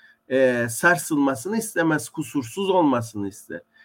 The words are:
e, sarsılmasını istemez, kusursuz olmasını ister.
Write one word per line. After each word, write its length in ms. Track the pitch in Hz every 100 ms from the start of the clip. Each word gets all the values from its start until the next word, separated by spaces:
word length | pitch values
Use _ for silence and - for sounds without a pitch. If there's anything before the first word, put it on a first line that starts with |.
| - _ _
e, 360 | 131 131 120 117
sarsılmasını 880 | 117 170 170 - 151 135 131 190 220
istemez, 520 | 220 175 160 151 -
kusursuz 600 | - 147 147 120 190 196
olmasını 580 | 185 151 120 113 107 98
ister. 340 | - - - - _